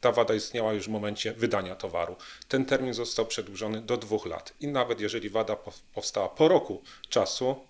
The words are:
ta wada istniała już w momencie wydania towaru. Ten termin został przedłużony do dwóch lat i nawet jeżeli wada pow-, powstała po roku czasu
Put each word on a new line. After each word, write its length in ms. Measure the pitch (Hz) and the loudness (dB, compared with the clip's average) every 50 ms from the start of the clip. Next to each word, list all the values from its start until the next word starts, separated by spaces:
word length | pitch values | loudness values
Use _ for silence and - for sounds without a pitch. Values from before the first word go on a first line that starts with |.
ta 100 | - 123 | 4 4
wada 220 | 104 120 113 - 117 | 6 6 4 4 4
istniała 400 | 107 104 - - 120 113 110 107 | 0 0 -2 -2 0 0 2 0
już 120 | 104 95 | 0 -2
w 40 | 101 | -2
momencie 440 | 110 107 104 107 104 - - 110 113 | -4 -2 -2 -2 -4 -2 -4 -6 -2
wydania 420 | 113 113 120 - 101 95 90 92 | 0 0 2 2 0 -2 -2 -8
towaru. 400 | - - 98 80 87 85 82 - - - - - - - _ | -6 -8 -4 -2 -2 -2 -2 -4 -10 -14 -18 -18 -18 -10 _
Ten 180 | - 131 135 | 0 0 2
termin 280 | 131 139 131 127 127 120 | 2 2 0 2 -2 -2
został 320 | 110 120 110 - - 113 | -4 -4 -4 0 -2 -2
przedłużony 560 | - - - 107 101 101 95 107 107 107 110 | -2 -2 -6 -6 -8 -8 -6 -4 -4 -4 -6
do 160 | 113 110 123 120 | -2 -2 -2 -2
dwóch 280 | 120 104 107 107 - | 0 -2 -2 -2 -2
lat 280 | 90 82 - - - - - | -4 -8 -8 -10 -12 -14 -8
i 80 | - 143 | -6 -2
nawet 340 | 143 135 123 117 117 113 | 0 0 0 0 0 -2
jeżeli 280 | 107 107 113 117 95 104 | -2 -2 -2 -2 -6 -2
wada 240 | 95 110 110 - 107 | -2 0 0 0 -2
pow-, 280 | - - - - - - - - | -4 -6 -14 -16 -16 -20 -12 -10
powstała 360 | - - - - 101 101 - | -8 -6 -4 -2 0 -2 -2
po 180 | - - 156 160 | 2 4 6 8
roku 360 | 185 156 - - 104 101 - - - - - - | 8 6 4 2 -8 -8 -8 -16 -20 -20 -12 0
czasu 460 | - 123 - - - - 131 127 135 135 - - | 2 2 4 4 0 0 0 0 0 -2 -6 -20